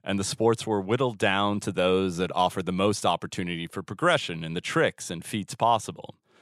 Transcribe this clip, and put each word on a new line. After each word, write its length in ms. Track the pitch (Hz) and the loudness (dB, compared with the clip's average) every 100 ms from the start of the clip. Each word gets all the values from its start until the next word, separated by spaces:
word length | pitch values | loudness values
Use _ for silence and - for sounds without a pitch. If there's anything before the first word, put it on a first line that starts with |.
and 160 | - 98 | -4 -2
the 60 | |
sports 420 | - - 113 110 - | -2 2 2 2 2
were 140 | 104 | 0
whittled 380 | 95 123 131 107 | 2 0 0 2
down 420 | 107 95 101 104 | 2 4 2 0
to 100 | 107 | -2
those 460 | 90 90 92 95 85 | 2 4 4 2 0
that 180 | 90 | -2
offered 300 | - 92 - | 2 0 0
the 80 | 87 | -2
most 320 | 90 101 101 | 0 2 2
opportunity 640 | 98 85 - - 87 85 85 | 0 0 -2 -6 -4 -6 -6
for 160 | - | -10
progression 600 | 90 98 170 156 - 82 | -10 -2 2 2 0 -6
in 120 | 80 | -6
the 80 | 85 | -6
tricks 480 | - 165 127 - - | -2 2 2 0 -8
and 120 | 85 | -10
feats 320 | - 107 92 | -6 -6 -6
possible. 600 | - 117 113 - 80 - - _ _ | 0 2 2 0 -10 -14 -18 _ _